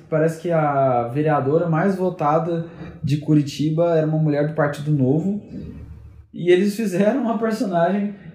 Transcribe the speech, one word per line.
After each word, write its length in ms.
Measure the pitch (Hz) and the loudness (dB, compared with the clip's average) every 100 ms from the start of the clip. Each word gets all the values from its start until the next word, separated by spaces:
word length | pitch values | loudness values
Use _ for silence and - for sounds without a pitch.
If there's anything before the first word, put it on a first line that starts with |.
| - | -4
parece 320 | 156 160 160 | 0 0 0
que 100 | 180 | -2
a 560 | 165 151 139 135 123 120 | 0 2 2 2 2 0
vereadora 600 | 135 151 143 131 160 175 | -2 0 2 2 0 2
mais 260 | 160 196 185 | 2 0 0
votada 720 | 185 165 147 160 170 165 165 - - - | -2 0 0 2 0 -4 -6 -12 -16 -8
de 160 | - 151 | -2 -2
Curitiba 800 | 151 151 135 - 151 160 170 160 | 2 2 2 -2 -2 2 2 2
era 100 | 156 | 2
uma 120 | 156 | 0
mulher 280 | 156 143 147 | 2 0 0
do 80 | |
Partido 380 | - 147 - 147 | 0 -2 -2 -2
Novo. 500 | 147 127 156 185 202 - - - - - - - - - | 2 2 2 0 -4 -8 -14 -14 -16 -18 -20 -20 -20 -18
E 200 | - 170 | -6 2
eles 240 | 180 202 208 | 4 2 0
fizeram 460 | 214 175 208 254 | -2 2 2 2
uma 180 | 233 214 | -2 -2
personagem 720 | 226 214 214 175 175 202 202 - - | -2 -2 -2 2 2 0 -4 -8 -16